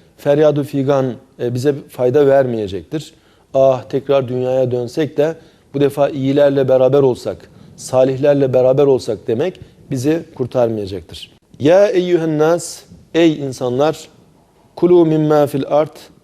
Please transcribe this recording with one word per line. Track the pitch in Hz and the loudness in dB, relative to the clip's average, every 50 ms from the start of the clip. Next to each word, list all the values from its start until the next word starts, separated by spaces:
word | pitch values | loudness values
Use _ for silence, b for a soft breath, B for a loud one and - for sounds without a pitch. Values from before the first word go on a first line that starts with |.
| b b b | b b b
feryadu | b - 143 143 151 156 151 143 147 135 | b -2 0 2 2 2 2 2 0 -4
figan, | - - 139 131 135 143 135 131 131 110 - - _ _ - | -4 -4 -4 -2 0 0 0 -2 -4 -6 -10 -16 _ _ -8
e, | 123 120 120 | -6 -6 -4
bize | 123 127 147 139 139 - - | -2 -2 -2 -4 -4 -8 -12
fayda | - - 127 127 127 151 143 | -6 -2 -2 0 2 2 4
vermeyecektir. | 135 135 139 131 123 117 113 104 92 98 87 80 - 151 160 - - _ b b b b b b b - | 4 4 2 2 0 -2 -6 -6 -6 -8 -10 -10 -8 -10 -10 -10 -12 _ b b b b b b b 0
"Ah, | 135 135 135 127 123 123 | 2 2 2 2 0 -4
tekrar | - - 131 - - 139 139 131 | -6 -6 -6 -2 -2 -2 -2 -2
dünyaya | 117 127 127 127 127 131 131 131 127 | -2 -4 -4 -4 -2 -2 -2 -2 -2
dönsek | 127 123 120 120 - 160 156 131 - | -2 -6 -6 -6 -4 -4 -4 -4 -2
de | 147 147 160 160 b b b b b b b - | -2 -2 -2 -4 b b b b b b b -4
bu | 139 | -2
defa | 143 135 139 147 143 - | -2 0 0 0 -2 -2
iyilerle | 156 135 131 135 143 147 143 143 139 139 135 127 | -2 -2 -2 0 2 2 2 2 2 2 2 2
beraber | 131 131 131 127 135 143 | 2 4 4 4 4 2
olsak, | 139 127 117 - - 107 90 - - - B B B B B | 2 2 0 -2 -6 -10 -10 -12 -14 -20 B B B B B
salihlerle | B - - - 127 131 135 131 127 143 147 143 139 139 127 123 | B -10 -2 0 2 2 2 0 0 2 2 2 2 2 2 2
beraber | 127 123 127 135 143 147 | 2 2 2 2 4 4
olsak." | 139 131 117 - - 107 95 - | 2 2 0 0 -6 -8 -6 -4
demek | - 113 120 160 185 180 - B B B B B - | -4 -4 -2 -2 -4 -6 -10 B B B B B -10
bizi | 147 127 120 151 160 170 160 - - | -8 -4 -2 -2 -2 -2 -4 -10 -10
kurtarmayacaktır. | - 127 117 - 127 120 113 113 107 101 95 98 90 82 - - - - - _ _ _ _ _ - | -10 -8 -4 -2 0 0 0 -2 -6 -8 -10 -10 -12 -14 -16 -20 -20 -20 -20 _ _ _ _ _ -2
"Ya | 117 151 175 196 202 | 2 4 4 4 4
eyyühen | 208 196 180 180 180 175 165 165 160 156 151 | 4 2 0 0 0 0 0 0 0 0 0
nas, | 151 160 175 170 - - - - - - - - _ _ - | 2 2 0 -2 -4 -10 -16 -18 -20 -20 -20 -20 _ _ 0
ey | 160 170 165 151 - | 2 2 2 2 0
insanlar, | 139 135 123 - 131 123 123 131 147 160 151 - - - _ _ _ _ _ _ _ _ _ _ _ _ - | -6 -10 -8 -6 -6 -4 0 0 0 0 -2 -4 -10 -20 _ _ _ _ _ _ _ _ _ _ _ _ -6
kulu | - 175 175 180 175 165 | 0 2 4 4 4 4
mimma | 160 156 156 156 151 151 147 147 | 2 2 0 2 2 2 2 2
fil | 131 - 135 - | 0 -2 -6 -4
ard, | - 147 147 156 147 - - - - _ _ | -2 0 0 -2 -2 -6 -20 -20 -20 _ _